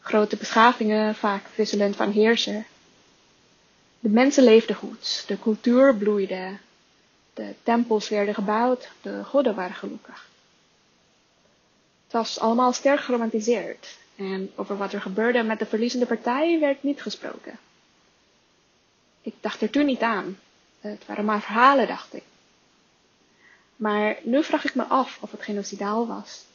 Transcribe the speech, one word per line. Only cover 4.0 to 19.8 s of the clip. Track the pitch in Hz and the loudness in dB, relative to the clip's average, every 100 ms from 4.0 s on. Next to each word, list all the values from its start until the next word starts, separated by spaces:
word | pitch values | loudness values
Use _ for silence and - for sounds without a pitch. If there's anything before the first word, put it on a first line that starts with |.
De | 226 | 0
mensen | 214 262 285 | 4 4 8
leefden | 247 220 - 196 | 8 8 6 -8
goed, | - 220 - - - | -8 -12 -8 -8 -6
de | 196 | -4
cultuur | - 214 - 240 269 220 | -2 0 2 6 6 4
bloeide, | 202 208 190 185 185 196 _ _ _ _ _ _ _ - | 2 0 -2 -4 -8 -12 _ _ _ _ _ _ _ -12
de | 208 - | -12 -8
tempels | - 233 240 214 202 | 0 0 2 -2 0
werden | 208 202 | -2 0
gebouwd, | 208 202 214 240 254 - - | -2 -2 0 0 0 -6 -16
de | 202 202 | -12 -10
goden | 202 269 254 | -2 2 2
waren | 202 180 - | -2 -6 -10
gelukkig. | 202 - - - - _ _ _ _ _ _ _ _ _ _ _ _ _ _ _ _ _ | -12 -12 -18 -20 -20 _ _ _ _ _ _ _ _ _ _ _ _ _ _ _ _ _
Het | _ | _
was | 233 226 - | -4 -4 -2
allemaal | 226 233 254 | 0 2 2
sterk | 247 277 285 | 2 2 0
geromantiseerd | - 247 226 220 214 233 170 - - - _ - | 0 -2 0 -2 0 -2 -2 -12 -16 -20 _ -10
en | 196 190 190 | -6 -6 -8
over | - 202 202 | -10 -8 -6
wat | 196 | -6
er | 202 | -6
gebeurde | 202 190 226 240 | -6 -2 0 2
met | 226 220 | 0 -4
de | 214 | -4
verliezende | 220 240 247 240 | -2 -2 -2 -2
partij | 226 - 254 320 339 | -2 -2 0 0 2
werd | 294 277 | 0 0
niet | 277 285 | -4 -4
gesproken. | - - - - - - _ _ _ _ _ _ _ _ _ _ _ _ _ _ _ _ | -8 -10 -12 -14 -18 -20 _ _ _ _ _ _ _ _ _ _ _ _ _ _ _ _
Ik | - - | -16 -10
dacht | 214 - | -10 -6
er | 214 | -2
toen | 277 | 0